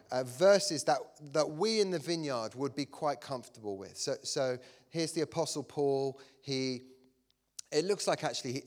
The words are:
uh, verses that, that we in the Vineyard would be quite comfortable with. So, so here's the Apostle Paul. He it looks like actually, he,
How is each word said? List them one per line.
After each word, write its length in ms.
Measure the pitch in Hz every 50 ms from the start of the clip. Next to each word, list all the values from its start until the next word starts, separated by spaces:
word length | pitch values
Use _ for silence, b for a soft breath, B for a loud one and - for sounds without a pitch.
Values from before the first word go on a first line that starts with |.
| B B 127
uh, 100 | 127 131
verses 640 | 123 120 127 180 196 202 190 - - 170 135 -
that, 140 | - 151 131 - - - - 151 143 139
that 180 | 156 147 151
we 300 | 156 156 196 220 226 220
in 100 | 202 190
the 80 | 180 160
Vineyard 560 | 131 156 170 165 156 143 131 120 113 107 107
would 220 | 123 139 135 113
be 80 | 151 139
quite 360 | - - - 165 147 139 -
comfortable 560 | - - 139 123 110 - - 117 107 104 98
with. 200 | 95 98 90 -
So, 180 | - - 147 131 - -
so 360 | 113 - 151 135 127 127 123 B B B B B B
here's 200 | B 165 165 151
the 120 | - 170 151
Apostle 420 | - - 160 156 147 - 151 127
Paul. 560 | - - 151 143 139 139 135 135 135 131 B B B B B
He 420 | B 139 135 131 131 131 127 123 127 - - - _ _ _ _ _ _ _ _ _ _ _ - - _ -
it 120 | 151 160
looks 220 | 190 202 - -
like 180 | 196 160 - 160
actually, 280 | 143 113 - - 131 120
he, 100 | 139 -